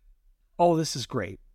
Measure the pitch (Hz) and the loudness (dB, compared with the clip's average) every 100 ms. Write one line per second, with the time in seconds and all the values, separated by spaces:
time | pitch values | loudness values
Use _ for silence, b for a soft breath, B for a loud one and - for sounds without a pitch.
0 | _ _ _ _ _ - 175 160 156 139 | _ _ _ _ _ 2 4 4 0 -6
1 | 117 127 92 98 - | -6 -6 -6 -10 -18